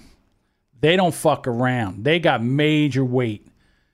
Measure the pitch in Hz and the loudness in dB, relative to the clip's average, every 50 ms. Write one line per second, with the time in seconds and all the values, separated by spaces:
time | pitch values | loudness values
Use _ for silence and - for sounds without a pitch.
0 | - - _ _ _ _ _ _ _ _ _ _ _ _ _ 117 131 151 175 190 | -20 -20 _ _ _ _ _ _ _ _ _ _ _ _ _ 0 2 2 4 4
1 | 185 170 - - - 156 139 - - 131 117 117 127 127 127 123 110 92 87 101 | 2 0 -2 0 0 0 0 0 -2 -4 -2 0 0 0 0 -2 -4 -4 -6 -4
2 | 107 139 165 175 160 165 135 117 113 120 131 147 147 151 156 151 151 147 127 135 | -2 0 0 2 2 0 0 0 0 0 0 0 2 2 2 2 0 0 0 -2
3 | 135 127 123 127 123 117 104 101 - - _ _ _ _ _ _ _ _ | -2 0 0 -2 -2 -2 -4 -8 -12 -20 _ _ _ _ _ _ _ _